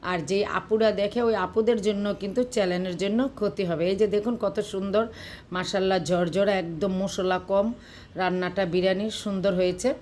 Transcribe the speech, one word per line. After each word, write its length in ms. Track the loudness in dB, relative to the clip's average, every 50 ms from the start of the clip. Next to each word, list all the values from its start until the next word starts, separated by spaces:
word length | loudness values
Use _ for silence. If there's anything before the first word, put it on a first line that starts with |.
| -4
আর 160 | -2 -4 -4 -2
যে 120 | 0 0 0 0 0 -2 -4
আপুরা 300 | 0 0 2 4 4 4 4
দেখে 280 | 2 0 0 0 0 2
ওই 120 | 2 2
আপুদের 420 | 2 0 0 0 2 4 4 2 2 2
জন্য 240 | 0 0 0 0 -2 -2
কিন্তু 260 | -4 -6 -4 -2 -2 -2 0 0
চ্যানেলের 440 | 0 2 2 2 0 -2 -4 -2
জন্য 240 | -2 -2 0 2 2 0 0 -2
ক্ষতি 300 | -2 -2 -2 0 -2 -2
হবে। 180 | -2 0 0 2 0
এই 80 | 2
যে 100 | 2 2
দেখুন 280 | 2 2 0 0 0 -2
কত 200 | 0 -2 -2 -2 -2 -6
সুন্দর, 420 | -4 -4 -6 -4 0 2 0 0 0 -4 -14 -16 -16 -16 -18 -14 -8 -6
মাশাল্লাহ, 460 | -6 -4 -2 -2 0 2 2 2 0 2
ঝরঝরা, 480 | 2 2 2 2 2 2 2 2 2 2
একদম 380 | 0 0 -4 -4 -2 -2 -2 0 -2
মশলা 400 | -2 -4 -2 -2 0 0 0 0 0
কম, 200 | 0 2 2 2 2 -2 -6 -12 -20 -20 -20 -20 -14 -6
রান্নাটা 460 | -2 -2 0 0 0 -2 -2 0 -2 -2
বিরিয়ানির 480 | 0 2 2 2 4 2 2 0 -4 -4
সুন্দর 380 | -6 -6 -4 -4 0 0 2 2
হয়েছে। 340 | 4 2 2 0 0 0 -2 -2 -2